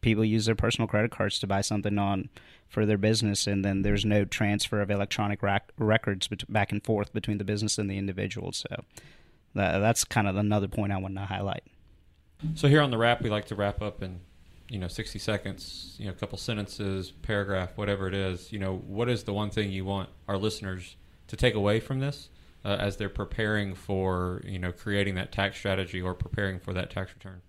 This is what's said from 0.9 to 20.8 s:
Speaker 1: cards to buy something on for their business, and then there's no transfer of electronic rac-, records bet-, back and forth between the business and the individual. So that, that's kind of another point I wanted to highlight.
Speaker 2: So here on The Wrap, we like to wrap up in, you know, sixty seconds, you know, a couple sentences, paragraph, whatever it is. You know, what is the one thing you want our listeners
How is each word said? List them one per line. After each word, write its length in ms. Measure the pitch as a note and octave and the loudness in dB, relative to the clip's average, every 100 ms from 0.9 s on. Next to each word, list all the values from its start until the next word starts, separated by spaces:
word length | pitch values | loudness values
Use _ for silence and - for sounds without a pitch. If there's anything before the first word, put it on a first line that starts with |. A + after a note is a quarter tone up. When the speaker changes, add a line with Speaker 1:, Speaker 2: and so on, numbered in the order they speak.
| G#2 A#2 | 2 0
Speaker 1:
cards 280 | - G2+ - | 0 -2 0
to 80 | G2 | 0
buy 140 | G2 | 0
something 360 | G2 G#2 G2+ G#2 | 2 0 0 2
on 320 | G2 G2 F#2 - - - _ | 2 0 -2 -12 -20 -20 _
for 180 | - G#2+ | 0 4
their 120 | G#2 | 4
business, 500 | G#2+ A2 A2 G2+ - | 4 4 2 2 2
and 160 | G2 | 2
then 180 | G2 G2 | 2 2
there's 220 | G2 G#2 G#2+ | 2 2 4
no 200 | G#2 G2 | 4 2
transfer 560 | - G#2+ G#2 - G#2+ | 0 2 2 0 -2
of 100 | G2+ | 0
electronic 500 | G2+ G2+ - G#2 G2+ | 0 0 -2 -2 0
rac-, 300 | G2+ G2 - - | 0 0 -2 -2
records 500 | A2 A2 - G2 - | 4 4 2 -2 -4
bet-, 240 | G#2 - | -6 -2
back 200 | G#2 G2+ | 0 2
and 120 | G#2 | 0
forth 300 | - G#2+ G#2 | 0 0 0
between 240 | - - G#2 | -4 -2 -2
the 60 | |
business 340 | G2+ G#2 G#2+ - | -2 -2 0 -2
and 120 | G2+ | -2
the 80 | G2 | -2
individual. 540 | G2 F#2 G2+ G2 F2+ | -4 -2 -4 -4 -6
So 160 | - - - - - - - - _ _ - | -6 -6 -8 -10 -18 -20 -20 -20 _ _ 0
that, 240 | F#2+ E2+ | 2 4
that's 240 | G#2 A#2 | 4 2
kind 240 | - - G2+ | 2 2 2
of 80 | F#2+ | 2
another 320 | G#2 G#2+ G2 | 2 2 0
point 240 | - G2+ | -2 -2
I 60 | G2 | -2
wanted 240 | F#2+ F#2+ | -4 -6
to 40 | G2 | -6
highlight. 380 | F#2+ G2 - - _ - - - _ _ _ D#3 D#3+ | -4 -4 -4 -10 _ -20 -20 -20 _ _ _ -6 2
Speaker 2:
So 120 | C#3+ | 6
here 140 | D3 | 6
on 100 | D3 | 6
The 60 | A#2 | 4
Wrap, 240 | A#2 A#2+ | 4 4
we 80 | A#2 | 2
like 180 | G#2 - | 0 -2
to 80 | G#2 | 0
wrap 260 | G2+ G2+ | 0 0
up 200 | G#2+ - | -4 -6
in, 200 | F#2+ F2+ F2+ - - - - | -8 -10 -14 -20 -20 -20 -10
you 100 | A2 | -6
know, 80 | F2+ | -6
sixty 320 | - A2 G2 | -6 -8 -6
seconds, 760 | - G#2 G2+ F2+ - - - - | -2 -2 -2 -10 -12 -14 -14 -10
you 80 | G#2 | -10
know, 60 | |
a 40 | F2+ | -6
couple 220 | G#2 - | -8 -6
sentences, 720 | - A2 G2+ - G2+ F#2+ F2+ | -4 -4 -4 -4 -4 -2 -4
paragraph, 640 | - - G#2+ G2 F#2+ F#2 - | -10 -2 0 2 0 -2 -2
whatever 320 | G2+ G2+ F#2+ | -2 0 0
it 60 | |
is. 400 | G2 F#2+ F2+ - | 0 0 -2 -6
You 60 | G#2+ | -4
know, 180 | F#2+ F#2+ | -2 -4
what 320 | - G2 A#2+ | -6 -2 0
is 140 | A#2 | 0
the 100 | - | 0
one 160 | G2+ G#2 | -2 0
thing 220 | G2+ G2+ | 0 -2
you 120 | F#2+ | -2
want 260 | F#2+ G2 F#2 - - | -2 -2 -4 -12 -4
our 100 | G2 | 0
listeners 580 | G#2+ - G2 F#2 | 0 -2 -6 -6